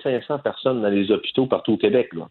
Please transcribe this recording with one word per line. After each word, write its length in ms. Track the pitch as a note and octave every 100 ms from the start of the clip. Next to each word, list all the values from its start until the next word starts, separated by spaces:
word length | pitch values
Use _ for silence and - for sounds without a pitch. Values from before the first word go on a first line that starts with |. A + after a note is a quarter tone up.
cinq 200 | D3 B2
cents 140 | - C#3+
personnes 440 | A2 - C3+ B2+
dans 60 | G#2
les 220 | G2+ G2
hôpitaux 360 | G2+ - - C3
partout 280 | F#2 -
au 20 | G#2+
Québec, 340 | G#2+ B2 -
là. 160 | E2 E2